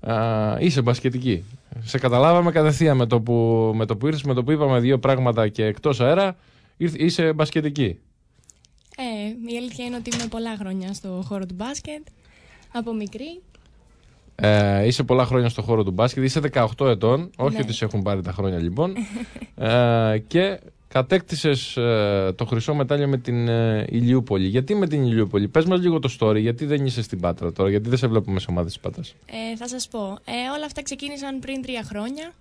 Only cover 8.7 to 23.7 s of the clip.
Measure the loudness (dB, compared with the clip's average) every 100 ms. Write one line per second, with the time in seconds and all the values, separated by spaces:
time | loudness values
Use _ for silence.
8.7 | _ _ -10 -8 -6 -6 -8 -8 -8 -8
9.7 | -10 -8 -8 -6 -6 -6 -6 -8 -8 -6
10.7 | -6 -8 -10 -10 -10 -8 -8 -8 -10 -10
11.7 | -10 -12 -14 -16 _ _ _ -20 -20 _
12.7 | -10 -6 -6 -8 -10 -14 -16 _ -20 _
13.7 | _ _ _ _ _ -20 0 4 4 4
14.7 | 4 2 2 2 2 4 2 2 -2 0
15.7 | 2 2 2 0 2 0 0 0 2 0
16.7 | 2 2 4 2 2 -2 -2 -2 0 -4
17.7 | -2 -4 -2 -2 -2 -4 -4 -2 -2 -2
18.7 | 0 -2 -2 -8 -8 -12 -14 -18 -6 0
19.7 | 4 4 4 2 0 0 0 0 -2 -14
20.7 | _ _ -2 2 0 0 -4 0 0 -2
21.7 | -2 2 2 2 2 0 -2 -2 -2 0
22.7 | -2 0 0 0 0 0 -2 0 2 2